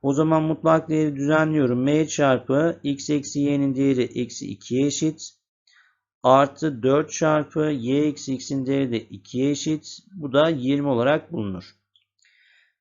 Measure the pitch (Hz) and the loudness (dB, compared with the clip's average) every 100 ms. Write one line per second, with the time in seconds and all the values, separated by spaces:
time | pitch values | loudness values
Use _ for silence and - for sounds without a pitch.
0 | 139 139 160 160 156 156 160 160 160 156 | 0 0 2 2 0 0 2 2 2 0
1 | 156 139 139 156 156 156 131 123 131 151 | 0 -2 0 2 2 2 2 2 2 2
2 | 151 - 139 127 - 135 165 170 147 139 | 0 0 2 2 2 0 0 -2 -6 -6
3 | - 147 143 143 143 143 139 131 139 127 | -2 -4 -2 -2 0 0 0 2 2 2
4 | - - 120 - 98 101 - 123 143 - | 0 -4 -6 -8 -12 -12 -4 0 0 0
5 | 156 156 - _ _ _ _ _ _ _ | -4 -4 -16 _ _ _ _ _ _ _
6 | _ _ 127 135 139 - 156 131 123 139 | _ _ 4 6 4 0 -6 0 2 2
7 | 151 - 160 151 147 160 156 147 117 139 | 0 -2 0 2 0 -2 -2 -2 -2 0
8 | 151 143 - 131 - 139 131 139 135 117 | 0 -4 -8 -8 -6 -6 -2 0 0 -2
9 | - 98 - 123 139 143 156 156 - - | -6 -18 -10 -2 -2 -2 -2 -4 -6 -20
10 | _ - 147 135 160 156 127 143 143 123 | _ -12 -2 2 2 0 0 0 0 0
11 | 123 156 - 165 104 90 - _ _ _ | 2 0 -2 -8 -6 -8 -12 _ _ _
12 | _ _ _ _ _ _ _ _ | _ _ _ _ _ _ _ _